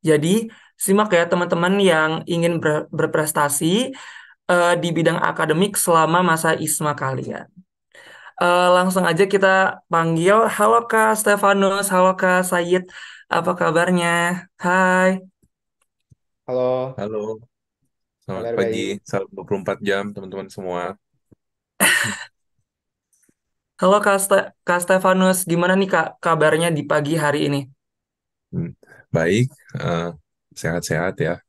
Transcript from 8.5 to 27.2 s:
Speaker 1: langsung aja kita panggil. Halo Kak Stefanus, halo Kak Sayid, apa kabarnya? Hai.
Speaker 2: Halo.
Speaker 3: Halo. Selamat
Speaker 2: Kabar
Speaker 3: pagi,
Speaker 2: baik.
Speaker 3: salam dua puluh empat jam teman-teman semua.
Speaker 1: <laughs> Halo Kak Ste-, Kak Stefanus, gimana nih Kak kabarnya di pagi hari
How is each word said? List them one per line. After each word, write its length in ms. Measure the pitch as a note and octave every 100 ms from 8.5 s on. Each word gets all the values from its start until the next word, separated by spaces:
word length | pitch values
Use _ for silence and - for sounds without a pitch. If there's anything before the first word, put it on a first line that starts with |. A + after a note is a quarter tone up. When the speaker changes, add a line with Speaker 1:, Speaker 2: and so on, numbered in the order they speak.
| F3+ F3+
Speaker 1:
langsung 320 | F3+ F#3 F#3
aja 240 | F3+ E3 G3
kita 560 | G3 F#3+ F#3+ F#3+ - _
panggil. 560 | E3+ E3 E3 F3 G#3+ A3+
Halo 400 | - G#3 A#3 A#3
Kak 320 | A3 A3 G#3+
Stefanus, 720 | G#3+ G3+ G#3 G3+ G3 G3 G3
halo 240 | F#3 F#3
Kak 320 | F#3 F#3+ F3+ F3+
Sayid, 400 | F3 F3 F3+ F3+ - - - _
apa 260 | - E3+ F3+
kabarnya? 880 | E3+ D#3+ F3 F3+ E3+ E3+ E3+ F3+ - _
Hai. 640 | F3+ F#3 F#3 F#3 F#3 F#3+ F#3+ _ _ _ _ _ _ _ _ _ _ _ -
Speaker 2:
Halo. 480 | B2+ B2+ B2+ C3 C3+
Speaker 3:
Halo. 400 | G#2 A2 G#2+ A2 - _ _ _ _ _ _ _
Selamat 220 | - F#2+
Speaker 2:
Kabar 100 | A2+ A#2
Speaker 3:
pagi, 240 | A2+ A2 G2
Speaker 2:
baik. 140 | G2+ -
Speaker 3:
salam 200 | G2+ F#2+
dua 100 | G2 F2+
puluh 120 | G2 F#2+
empat 120 | G2
jam 320 | G2+ G2 G2+
teman-teman 340 | G2+ F#2+ F#2+ F#2+
semua. 400 | - F#2 F2+ F2+ G2+ _ _ _ _ _ _ _ _
Speaker 1:
<laughs> 480 | - - - - - _ _ _ _ _ _ _ _ _ _ _ _ _ _ _
Halo 160 | F#3 G3+ G3+
Kak 160 | G3
Ste-, 320 | F#3 G3 - _
Kak 180 | - F3+ F3
Stefanus, 560 | F#3+ F#3+ F#3 F#3 F#3
gimana 300 | F3+ E3+ F3
nih 160 | F#3+ G3
Kak 320 | F#3 D#3+ -
kabarnya 480 | F3 D#3+ D3+ D#3 E3+
di 160 | D#3 C#3+
pagi 320 | D3+ D3
hari 320 | D#3+